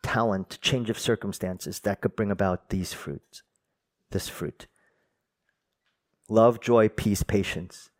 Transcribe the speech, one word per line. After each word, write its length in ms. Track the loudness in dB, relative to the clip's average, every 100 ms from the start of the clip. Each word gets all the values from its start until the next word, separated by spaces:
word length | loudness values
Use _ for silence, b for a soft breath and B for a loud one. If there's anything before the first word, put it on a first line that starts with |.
talent, 560 | -2 0 0 0 -4 -4
change 280 | -2 0 -2
of 80 | -2
circumstances 840 | 0 0 -2 -6 -6 -6 -8 -4
that 200 | -4 0
could 140 | -2 -2
bring 160 | -2
about 380 | 0 0 0 _
these 220 | -4 -4
fruits, 500 | -8 -10 -12 _ -20 _ _ _ _ _ _ _
this 180 | -6 -6
fruit. 400 | -8 -10 -10 -20 _ _ _ _ _ _ _ _ _ _ _ _ _ _ _ _
Love, 320 | 6 6 4
joy, 300 | 4 6 6
peace, 320 | 2 0 0
patience. 720 | 0 0 -2 -6 -10 -16 -20